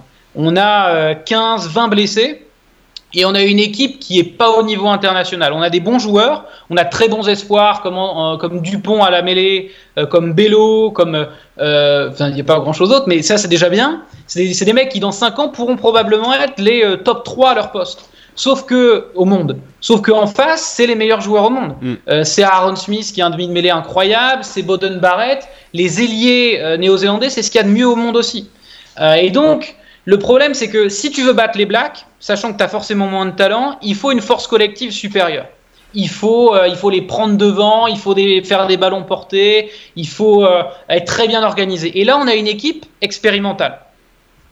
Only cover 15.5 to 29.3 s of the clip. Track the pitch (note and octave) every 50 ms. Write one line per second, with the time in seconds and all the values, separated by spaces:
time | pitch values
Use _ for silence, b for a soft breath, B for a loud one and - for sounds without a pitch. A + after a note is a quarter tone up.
15.5 | - - A#3+ A#3+ B3+ G3+ - A3+ A3 A3+ G#3+ G3+ G#3+ G#3+ A3+ B3 C4+ C4+ C#4+ B3+
16.5 | C4+ - G3 G#3+ A#3+ A#3+ A3 G3+ F#3 F#3 - B3 A#3 A#3+ - - - A#3 C4 C4
17.5 | B3 A3 G3+ - - G3 F3 - - - b b b b b b b - - C4
18.5 | C4+ C4 - - B3 B3+ B3 A#3+ A3 F3 - - - F3+ F#3 F#3+ G3 F#3+ E3 C#3
19.5 | B2+ - - - - - - - A#3 G#3 G#3 A3 G#3+ G#3+ G3+ G#3 G#3 - C4+ D#4+
20.5 | D#4+ D#4+ - - - - A#3+ A#3+ A#3 G#3+ A3 A3 A3+ G#3 G3 G3+ G#3+ G#3 G3+ A3+
21.5 | B3+ C4 A3 D3+ C3+ B2+ B2+ B2+ A#2+ - - - C#3+ D3+ D#3 D#3 - - G3 G3
22.5 | F#3+ F#3 F3+ F#3+ F#3+ F#3 - G3+ G#3 G#3+ G#3 - - F3+ F3 E3+ E3 E3 F3+ F3
23.5 | F3 F3 F3 F3+ F3 E3 D#3+ - - F#3 F#3+ G3 A3 A3+ B3 C4 C4+ C4 - -
24.5 | - G3 F#3 E3+ F#3+ F#3 F#3+ F#3+ F#3+ F3+ F#3 F3+ F3+ G3 A3+ B3+ C#4 C#4 - B
25.5 | B B B B - E3+ F3+ F3+ D#3 G3 A#3+ A#3 A3 A3 A#3 B3 B3 B3 A#3+ A#3
26.5 | G#3+ - D3+ D#3+ E3 E3 F3+ F#3+ F#3+ F3+ F#3+ G3+ G3+ G#3+ B3 C4+ B3+ A#3 G3+ -
27.5 | - A3+ G#3+ G3+ G#3 A#3 B3 B3 A#3+ A3+ A#3 A#3 A3+ A#3 A3+ - - G#3+ G#3 -
28.5 | B B B B B B B B B - D#3 D#3 D#3 D#3+ F#3 F#3